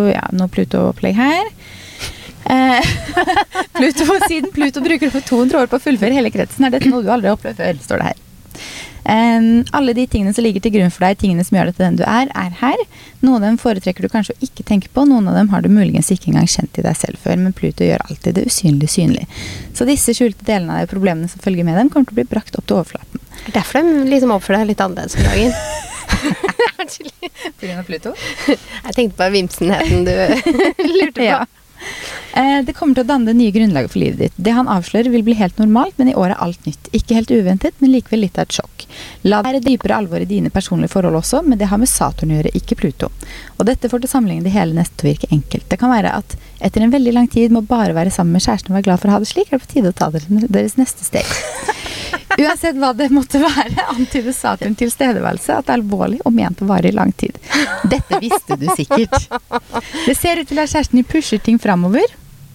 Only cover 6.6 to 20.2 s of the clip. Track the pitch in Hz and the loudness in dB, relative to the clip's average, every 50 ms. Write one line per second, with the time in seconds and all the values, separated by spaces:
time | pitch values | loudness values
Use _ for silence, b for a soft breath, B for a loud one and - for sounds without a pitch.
6.6 | 269 262 240 269 247 262 262 247 214 190 233 247 196 196 208 214 - - 226 196 | 0 2 2 2 2 2 2 2 2 0 0 2 2 0 0 -2 -4 -8 -8 -6
7.6 | 170 180 170 135 - - - 87 - - - - - - - - - - B B | -4 -4 -4 -4 -6 -4 -4 -2 -2 -4 -6 -8 -14 -20 -20 -20 -20 -20 B B
8.6 | B B B B B B B B B - 214 220 226 233 226 226 226 226 233 233 | B B B B B B B B B 0 2 2 4 4 4 4 4 4 4 4
9.6 | 254 - - 294 277 247 240 240 254 247 - 220 196 196 208 - 233 226 190 196 | 2 2 0 0 0 2 0 0 0 0 0 0 0 0 0 0 0 0 0 0
10.6 | - 233 208 214 180 180 - - 180 185 202 - - 196 175 170 185 - - 185 | 0 2 2 2 2 2 2 2 0 0 2 2 0 0 2 0 0 2 2 2
11.6 | 165 165 180 - 185 180 175 175 170 - 214 233 269 269 - - 185 180 175 - | 2 0 0 0 0 2 2 0 0 0 0 0 0 -2 -4 -6 -6 -6 -6 -2
12.6 | 240 262 330 480 440 - B B B B B B - 262 262 226 202 214 233 233 | -2 0 0 0 -2 -6 B B B B B B 2 4 4 4 2 2 0 2
13.6 | - 247 214 185 - 190 180 - 185 190 - 226 202 - - - - - - - | 2 0 0 0 -2 -4 -4 -4 -4 -2 0 0 -2 -2 -6 -8 -8 -10 -10 -6
14.6 | - - 214 196 - - - 254 285 285 269 233 202 175 175 180 202 202 196 180 | -2 0 0 0 0 0 0 2 4 6 6 4 4 2 2 4 4 4 2 2
15.6 | 175 180 202 214 196 - - 165 160 - 190 - - 156 - 156 165 170 - - | 4 4 4 6 4 4 2 2 2 0 0 -2 0 0 2 2 4 2 2 0
16.6 | - - - - - - 165 - - - - - - - 175 180 185 190 190 - | -4 -4 -2 -2 -2 -2 -2 -2 -4 -6 -6 -4 -4 -2 0 0 0 0 -2 -2
17.6 | - 160 151 - 175 170 165 - - - - - - - - 185 - 247 - - | -4 -4 -2 0 0 2 2 0 -2 -6 -8 -6 -4 -2 0 0 0 -2 -2 0
18.6 | - 160 147 143 151 151 - - 170 156 - - - B B B B B B B | 2 2 2 2 2 0 0 0 2 2 0 -2 -4 B B B B B B B
19.6 | B B B - 240 254 294 269 - - 233 - | B B B -2 0 0 0 2 2 0 0 2